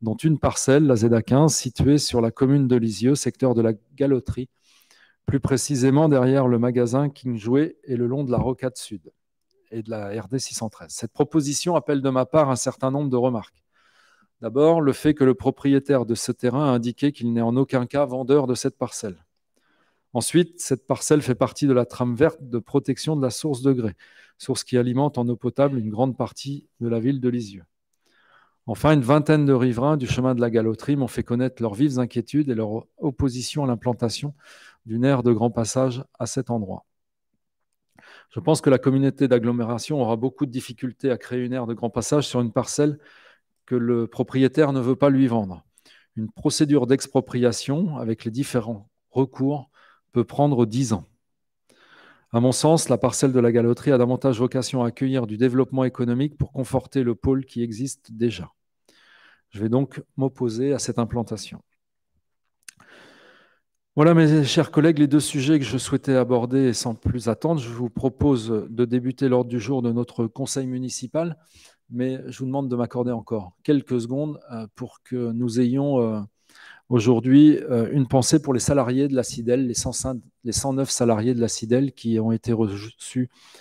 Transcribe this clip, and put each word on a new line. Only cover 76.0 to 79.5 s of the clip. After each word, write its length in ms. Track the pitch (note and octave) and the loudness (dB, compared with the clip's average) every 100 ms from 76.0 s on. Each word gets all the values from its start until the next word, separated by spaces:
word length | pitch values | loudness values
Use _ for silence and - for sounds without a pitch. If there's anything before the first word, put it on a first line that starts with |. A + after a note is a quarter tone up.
euh, 200 | A2+ G#2+ G2+ _ _ - - - - | 0 -4 -8 _ _ -20 -20 -20 0
aujourd'hui, 720 | B2 A2+ A2+ B2+ C#3 D3+ C#3+ | 2 4 2 6 8 8 6
euh, 320 | - A#2 A2+ | 0 0 0
une 160 | C#3+ B2 | 0 2
pensée 340 | C3+ A#2 D#3 | 2 4 2
pour 140 | C#3+ | 2
les 60 | B2 | -2
salariés 480 | - C#3+ A#2+ C3 C#3+ | 2 0 2 0 0
de 80 | C3 | 0
la 80 | |
Cidel, 420 | A#2 B2+ A#2 | -2 -6 0